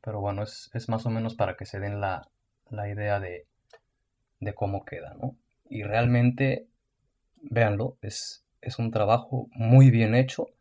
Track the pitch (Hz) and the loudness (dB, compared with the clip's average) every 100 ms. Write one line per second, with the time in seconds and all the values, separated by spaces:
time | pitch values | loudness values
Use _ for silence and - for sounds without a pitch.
0 | - 107 101 98 107 - - - - 110 | -10 -6 -4 -4 -8 -12 -10 -10 -4 -4
1 | 117 113 113 - 98 90 101 98 101 101 | -2 -4 -4 -4 -4 -4 -12 -8 -8 -6
2 | 98 87 - _ _ _ _ 104 104 101 | -6 -6 -12 _ _ _ _ -10 -8 -6
3 | 104 101 92 90 - _ _ - _ _ | -4 -4 -4 -12 -18 _ _ -20 _ _
4 | _ _ _ _ 104 98 104 98 - 87 | _ _ _ _ -10 -6 -6 -6 -10 -16
5 | 78 - 131 - _ _ _ 107 101 107 | -16 -10 -12 -12 _ _ _ -10 -4 0
6 | 120 120 123 123 135 - - _ _ _ | 2 4 2 2 0 -2 -8 _ _ _
7 | _ _ _ _ 208 113 110 101 117 - | _ _ _ _ -6 0 0 0 -4 -8
8 | 107 - - - _ _ - - 113 110 | -12 -12 -12 -16 _ _ -14 -6 -4 0
9 | 104 117 - 127 - - 113 131 135 113 | 2 2 0 -8 -8 -4 6 10 10 8
10 | 110 120 131 - - _ | 4 2 0 -4 -10 _